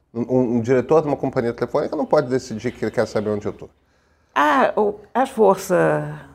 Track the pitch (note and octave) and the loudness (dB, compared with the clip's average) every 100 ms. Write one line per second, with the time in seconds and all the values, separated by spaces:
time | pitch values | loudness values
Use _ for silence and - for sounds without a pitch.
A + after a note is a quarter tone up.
0 | _ A#2 A#2 B2+ A#2+ A#2+ A2+ C3 B2 D#3+ | _ -8 0 0 2 0 2 0 4 2
1 | D3 C3+ C#3 C3 A#2 A#2 B2 C#3+ D#3 D#3 | 2 -4 -2 -2 -4 -2 -2 -2 -2 -4
2 | - B2 B2 B2+ - G#2+ A#2 - A2 - | 2 2 2 -2 -4 -8 -8 -4 -4 -2
3 | A2 A#2 G#2 G#2 G#2 - E2 _ _ _ | -2 -2 -2 -4 -4 -10 -18 _ _ _
4 | _ _ _ - D4 C#4 G3 - G#3 G#3 | _ _ _ 0 2 2 2 2 -2 -2
5 | - A#3 C4 A3 G3 F#3+ - F3 D#3+ D3+ | -6 -2 -2 4 4 4 0 2 2 0
6 | D3+ D3+ C#3 | -4 -10 -16